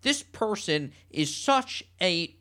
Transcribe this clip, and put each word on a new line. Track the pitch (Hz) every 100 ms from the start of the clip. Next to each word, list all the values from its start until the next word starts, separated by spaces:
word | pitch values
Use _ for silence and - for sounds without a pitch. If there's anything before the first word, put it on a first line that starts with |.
This | 262 285
person | - - 220 208 - 151 143 - _
is | - 147 -
such | - 269 254 - - _
a | 185 170 165 -